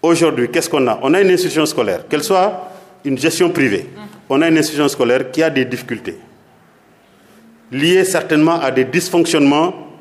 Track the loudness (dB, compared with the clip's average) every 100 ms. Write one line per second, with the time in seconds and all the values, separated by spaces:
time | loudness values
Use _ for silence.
0 | 2 2 2 0 -2 -2 -2 0 0 0
1 | 0 2 4 2 2 -2 -2 -2 -2 -2
2 | -4 -6 0 2 2 -2 -14 -18 -20 -12
3 | -6 -2 -2 2 0 2 0 0 -6 -16
4 | -20 -20 -2 0 2 2 0 0 -2 0
5 | 0 0 0 -2 0 0 -4 -6 -8 -10
6 | -10 -14 -20 -20 _ _ _ _ _ _
7 | _ _ _ -20 -20 _ _ -2 2 2
8 | 2 -2 0 2 2 2 0 0 0 -2
9 | -2 0 0 2 4 4 0 -4 -16 -20